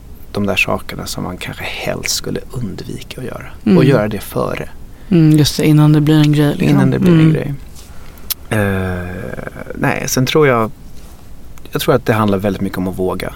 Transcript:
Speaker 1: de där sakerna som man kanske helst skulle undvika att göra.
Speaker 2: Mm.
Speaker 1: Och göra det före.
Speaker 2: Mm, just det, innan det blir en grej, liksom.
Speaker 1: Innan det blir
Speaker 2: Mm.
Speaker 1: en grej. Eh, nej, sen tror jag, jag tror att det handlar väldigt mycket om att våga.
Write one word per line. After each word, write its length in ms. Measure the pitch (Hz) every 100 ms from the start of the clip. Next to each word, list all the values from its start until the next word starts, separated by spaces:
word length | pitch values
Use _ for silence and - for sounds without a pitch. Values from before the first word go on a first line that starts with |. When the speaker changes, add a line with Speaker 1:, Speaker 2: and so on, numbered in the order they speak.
| - - -
Speaker 1:
de 140 | 101 98
där 100 | 92
sakerna 500 | - 98 - 92 92
som 180 | 98
man 120 | 92 92
kanske 280 | - -
helst 500 | 95 - 101 92 - -
skulle 240 | 101 98 -
undvika 680 | 127 104 85 - - - -
att 60 | 120
göra. 200 | - - -
Speaker 2:
Mm. 140 | 214 180
Speaker 1:
Och 60 |
göra 240 | 147 123 107
det 120 | 104
före. 480 | - - 50 - - - - - -
Speaker 2:
Mm, 300 | 170 156 156
just 180 | 135 -
det, 100 | 151
innan 260 | 151 151
det 80 | 151
blir 140 | 151 156
en 120 | 151
grej, 160 | 147 147 -
liksom. 120 | 147
Speaker 1:
Innan 220 | 143 135
det 80 | 131
blir 140 | 180
Speaker 2:
Mm. 140 | 165 160
Speaker 1:
en 60 |
grej. 220 | 147 143 143 - - - - - - - - -
Eh, 580 | 107 101 95 92 90 90 92 62 - - - -
nej, 300 | - 143 - -
sen 180 | 131 127
tror 200 | 156 143
jag, 240 | 120 120 - - - - - - - - - -
jag 80 | 147
tror 120 | -
att 120 | 127 -
det 60 |
handlar 260 | 110 107 98
väldigt 240 | 101 92
mycket 160 | 95 95
om 100 | 92
att 100 | 92
våga. 360 | 92 92 -